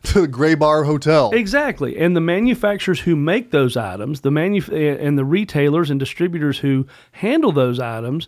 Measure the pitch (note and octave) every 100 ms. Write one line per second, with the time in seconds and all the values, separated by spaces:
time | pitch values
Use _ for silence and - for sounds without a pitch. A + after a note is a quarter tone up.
0 | - G#3 D#3+ B2 D#3 D#3 D3+ D3+ D3 D3+
1 | D3 D#3 A#2 A#3 G3 C#4 D4 - C3 -
2 | E3+ F3 E3 F#3 A#3+ B3 G#3 G3+ - D#3+
3 | F3+ D#3 D3 A3 B3 D3 C3 A#2+ G#2 F#2
4 | A2+ D3 C#3 D3+ F3+ G3+ - D#3 D3+ C#3
5 | C#3+ C#3+ C3+ F#3 G#3 D3 C#3+ D#3 D3+ C#3
6 | C3+ - F3 E3+ D3 C3+ C#3+ C3+ C3+ -
7 | _ - G#3 D#4 C#4+ C#3+ B2 B2 A#2+ A2+
8 | A#2 D3+